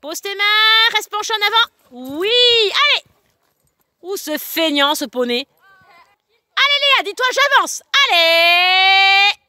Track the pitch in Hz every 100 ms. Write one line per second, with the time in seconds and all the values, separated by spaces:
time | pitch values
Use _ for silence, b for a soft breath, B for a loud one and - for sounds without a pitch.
0 | 285 330 403 392 415 427 440 440 453 427
1 | - 415 415 440 415 440 466 _ _ 247
2 | 254 294 392 480 494 466 440 - 587 539
3 | - _ _ _ _ _ _ _ _ _
4 | 339 392 - 302 - - 320 294 285 302
5 | 277 247 247 240 277 _ 392 381 359 349
6 | _ _ _ 453 _ - 539 571 571 508
7 | 381 403 508 523 571 554 349 - _ 554
8 | 554 359 330 330 339 349 359 370 381 381
9 | 392 392 403 403